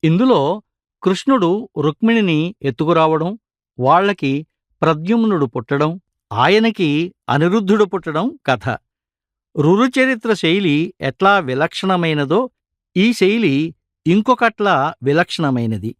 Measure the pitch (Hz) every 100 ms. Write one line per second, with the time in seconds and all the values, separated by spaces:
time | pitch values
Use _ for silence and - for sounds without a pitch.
0 | 160 170 254 214 139 202 _ _ _ _
1 | - 185 - 262 175 196 247 - 147 151
2 | 220 233 202 156 165 - 139 127 156 170
3 | 160 160 165 220 _ _ _ - 127 160
4 | 196 196 139 139 156 _ _ _ 170 156
5 | 165 233 226 190 139 131 117 143 151 180
6 | _ _ _ 104 135 208 226 214 165 143
7 | 175 _ - 135 165 208 190 208 208 190
8 | 180 156 220 311 - 127 - 117 _ _
9 | _ _ _ _ _ - 147 196 262 262
10 | 262 254 226 208 165 180 190 147 170 -
11 | 135 - 190 202 147 127 160 - 190 185
12 | 170 151 139 175 254 _ _ _ _ -
13 | 208 233 185 220 208 139 160 - _ _
14 | - 190 220 247 233 220 208 160 139 -
15 | 123 147 175 - 156 127 117 110 104 -